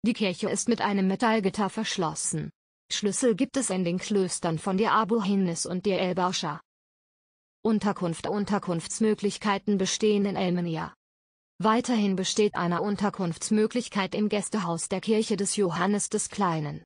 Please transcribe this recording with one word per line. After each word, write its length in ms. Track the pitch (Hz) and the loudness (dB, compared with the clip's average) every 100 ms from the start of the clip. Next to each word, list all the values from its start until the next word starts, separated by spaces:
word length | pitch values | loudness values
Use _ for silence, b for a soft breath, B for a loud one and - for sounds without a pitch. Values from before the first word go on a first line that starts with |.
Die 100 | 220 | 0
Kirche 360 | - 208 180 - | 0 0 0 -2
ist 180 | 196 - | 0 0
mit 120 | 226 | 2
einem 260 | 196 202 190 | 2 2 2
Metallgitter 640 | 196 233 220 196 196 196 | 2 2 2 0 0 -2
verschlossen. 800 | - 220 - 160 156 - 160 151 _ _ _ _ | -2 -4 -2 -2 -2 -4 -4 -6 _ _ _ _
Schlüssel 460 | - 208 190 254 202 | -2 -2 2 2 2
gibt 200 | 277 269 | 0 0
es 140 | - | -2
in 140 | 190 | 0
den 140 | 175 180 | 0 -2
Klöstern 600 | - 202 180 - 170 160 | 0 0 2 -2 -2 -2
von 180 | - 185 | -2 0
der 140 | 214 | 4
Abu 320 | 175 214 233 | 2 2 0
Hinnis 420 | 190 196 185 165 | 2 2 2 -2
und 220 | - 180 202 | -4 -2 0
der 140 | 180 | 0
El 160 | 185 180 | 0 0
Barscha. 440 | 180 185 165 151 _ _ _ _ _ _ _ _ _ _ | 0 -2 -4 -8 _ _ _ _ _ _ _ _ _ _
Unterkunft. 600 | 220 214 208 190 180 165 - | 2 2 2 0 -2 -2 -4
Unterkunftsmöglichkeiten 1500 | 202 202 202 - 170 - - 220 208 202 - 214 196 - 202 | -2 0 -2 0 -4 -4 0 2 2 -2 -2 -2 0 0 0
bestehen 460 | 185 - 214 208 | 0 2 2 2
in 100 | 202 | 2
El 160 | - 185 | 0 0
Menia. 420 | 175 175 160 160 - _ _ _ _ _ _ | 0 -2 -4 -6 -12 _ _ _ _ _ _
Weiterhin 580 | 190 220 247 233 202 185 | 2 2 2 2 2 2
besteht 400 | 185 - 208 - | 0 2 2 2
eine 260 | 175 175 | 0 0
Unterkunftsmöglichkeit 1300 | 202 202 202 - 180 165 - 214 214 247 226 208 190 - | -2 0 -2 0 -4 -4 0 2 2 0 -4 -4 -2 0
im 120 | 208 | 0
Gästehaus 600 | 208 - 214 175 165 - | 0 -2 -4 -2 -4 -4
der 120 | 185 | -4
Kirche 360 | 208 220 220 196 | 0 0 2 -2
des 180 | 196 | -2
Johannes 540 | - 190 165 185 208 - | 0 0 0 0 0 0
des 220 | 214 - | -4 -4
Kleinen. 520 | - 190 160 151 156 | -2 0 0 -4 -8